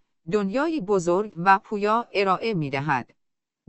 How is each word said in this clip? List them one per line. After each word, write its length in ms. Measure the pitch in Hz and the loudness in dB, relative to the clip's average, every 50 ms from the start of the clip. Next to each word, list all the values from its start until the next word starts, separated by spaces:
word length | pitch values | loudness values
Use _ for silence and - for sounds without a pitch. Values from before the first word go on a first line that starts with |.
| _ _ _ _ - 160 185 | _ _ _ _ -10 -4 -2
دنیایی 480 | 208 202 190 196 262 294 339 320 302 | -2 -2 0 -2 -2 -2 -2 -2 -4
بزرگ 520 | 180 190 208 190 165 170 175 190 214 214 - | -2 0 0 0 2 2 0 0 0 -4 -6
و 220 | 165 170 196 190 196 | -2 4 6 6 4
پویا 500 | - - 214 202 202 208 214 233 240 - - | 4 -4 -6 -2 -2 0 0 0 -2 -2 -2
ارائه 420 | 185 202 190 185 165 - 226 220 | -2 0 0 0 0 -2 -4 -2
می‌دهد. 560 | 170 151 139 131 139 143 156 143 123 - _ _ _ _ _ _ _ _ _ _ _ - | -2 -2 -2 -4 -4 -2 0 -2 -2 -2 _ _ _ _ _ _ _ _ _ _ _ -14